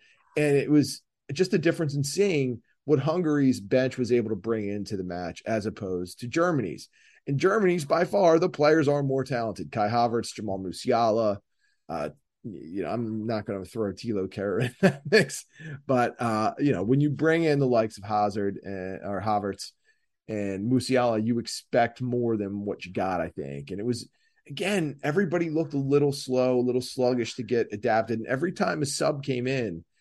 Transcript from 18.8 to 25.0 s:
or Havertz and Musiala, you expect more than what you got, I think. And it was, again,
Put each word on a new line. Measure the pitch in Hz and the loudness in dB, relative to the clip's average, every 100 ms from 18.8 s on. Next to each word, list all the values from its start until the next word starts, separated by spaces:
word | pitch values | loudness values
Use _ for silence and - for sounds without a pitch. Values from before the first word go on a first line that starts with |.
| 92 95 | -8 -8
or | 95 98 | -6 -4
Havertz | 107 104 101 95 - _ _ _ _ _ - | 0 0 -2 -6 -10 _ _ _ _ _ -8
and | 107 101 95 110 | -4 -4 -2 0
Musiala, | 127 123 127 123 110 | 0 2 2 2 0
you | 113 120 | 0 -2
expect | 113 - - 127 120 - | -4 -10 -2 2 2 0
more | 127 123 117 110 | -4 -2 0 -2
than | 101 101 | -2 -4
what | 101 - 90 | -6 -8 -8
you | |
got, | 92 92 90 | -4 -2 -2
I | 82 | -4
think. | - 69 71 71 | -6 -10 -10 -10
And | 95 | -6
it | 117 | -4
was, | 117 - _ _ _ - | -4 -6 _ _ _ -16
again, | 143 185 202 156 - | -6 -2 0 -2 -4